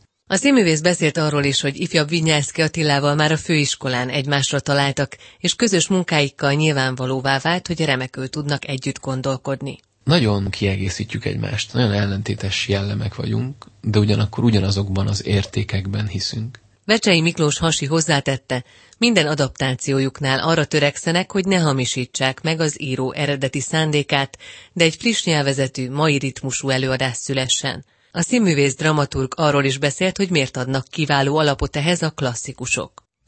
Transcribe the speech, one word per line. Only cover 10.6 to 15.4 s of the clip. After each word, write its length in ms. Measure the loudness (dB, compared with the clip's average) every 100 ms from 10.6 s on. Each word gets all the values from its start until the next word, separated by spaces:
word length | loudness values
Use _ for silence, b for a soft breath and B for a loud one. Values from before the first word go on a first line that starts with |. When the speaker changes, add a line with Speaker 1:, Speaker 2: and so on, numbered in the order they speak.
| -2 0 -2 -4 -6 -6
Speaker 2:
egymást, 480 | -4 -4 -4 -4 -2
nagyon 200 | 0 2
ellentétes 760 | 2 0 -2 -4 -4 -4 -4 -2
jellemek 460 | -2 -2 -4 -4
vagyunk, 520 | -6 -4 -4 -4 -10 -20 _
de 180 | 0 2
ugyanakkor 460 | 4 2 0 0
ugyanazokban 640 | 2 4 2 0 0 -2 0
az 200 | -2 0
értékekben 800 | 0